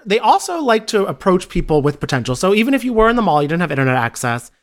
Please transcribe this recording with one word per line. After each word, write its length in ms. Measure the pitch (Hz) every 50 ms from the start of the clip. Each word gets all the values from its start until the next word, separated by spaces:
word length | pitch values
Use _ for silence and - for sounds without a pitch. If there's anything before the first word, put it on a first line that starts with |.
| -
they 120 | 214 196 233
also 440 | 226 220 302 392 - - 359 330 302
like 240 | 247 226 220 220
to 180 | - - 208 196
approach 460 | 196 151 - - 196 180 180 - -
people 320 | - 175 135 139 160 151 131
with 180 | 143 143 -
potential. 340 | - - 147 131 113 131 127
So 200 | 123 - 185 202
even 180 | 214 226 269 269
if 100 | 262 226
you 120 | 254 233
were 160 | 220 220 226
in 60 | 233
the 40 | 240
mall, 220 | 220 180 151 151 147
you 60 | 143
didn't 120 | 160 175
have 100 | 180 151
internet 260 | 147 131 135 131 127
access, 540 | 131 117 113 - - - 123 117 123 - - _ _